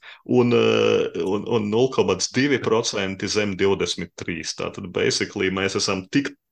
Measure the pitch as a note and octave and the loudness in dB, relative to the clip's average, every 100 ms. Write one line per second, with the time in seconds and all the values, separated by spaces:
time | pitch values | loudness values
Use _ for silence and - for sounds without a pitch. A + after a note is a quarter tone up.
0 | - - - B2 A#2+ A#2 A2+ A2 A2 G#2+ | -20 -12 0 4 4 4 4 4 4 2
1 | - - F2+ G#2 - A#2 G#2 A2 C3 A#2+ | 0 -2 -2 -2 -2 -2 0 2 2 2
2 | F#2+ F#2+ - B2+ C#3+ A#2+ A#2 A2 - G#2+ | 0 0 -2 0 2 2 2 0 0 -2
3 | F#2+ F#2 G2+ G#2 G#2 F#2 G2 F2+ F2 - | -4 -4 -4 -2 -2 2 2 2 -2 -6
4 | E2+ - - E2 D#2 - E2+ - F#2+ F#2+ | -10 -10 -10 -8 -8 -8 -8 -10 -6 0
5 | G#2+ - G2 G2+ F#2+ F#2+ G2 G#2 G#2 F#2+ | 0 0 -2 -2 -2 0 0 0 -2 -4
6 | F#2+ C#3+ C#3 - _ | -2 -2 -2 -8 _